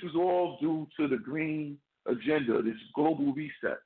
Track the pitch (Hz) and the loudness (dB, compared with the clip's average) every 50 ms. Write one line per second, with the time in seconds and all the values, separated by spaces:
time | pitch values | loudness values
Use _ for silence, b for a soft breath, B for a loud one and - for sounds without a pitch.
0 | 185 170 147 165 180 185 180 180 180 170 135 131 147 160 160 156 151 147 - - | -4 -4 0 2 2 4 4 2 2 0 0 -2 0 0 0 -2 -4 -6 -2 -2
1 | 151 139 131 117 107 127 143 156 160 156 156 151 151 147 143 143 _ _ _ _ | 0 0 0 -2 -2 -4 -4 -2 -2 -2 -2 -4 -4 -6 -8 -12 _ _ _ _
2 | _ - 123 117 110 139 151 151 135 117 110 113 110 113 113 - - - - 139 | _ -2 -2 0 2 2 2 2 2 2 2 2 2 0 -2 -4 -10 -6 -2 2
3 | 151 160 160 139 143 143 131 147 151 143 - - - 95 - - - | 2 2 2 2 2 0 0 0 -4 -8 -8 -6 -4 -4 -4 -4 -8